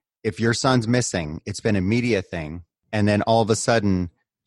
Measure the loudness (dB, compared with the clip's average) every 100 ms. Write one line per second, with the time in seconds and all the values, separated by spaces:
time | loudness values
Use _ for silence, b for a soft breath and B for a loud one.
0 | _ _ -8 -2 -2 0 2 2 2 0
1 | 0 -4 -6 -8 -10 -6 -2 0 0 0
2 | 0 -2 -4 -8 -10 -12 -16 _ -8 0
3 | 2 2 2 2 2 0 2 0 2 0
4 | -2 _ _ _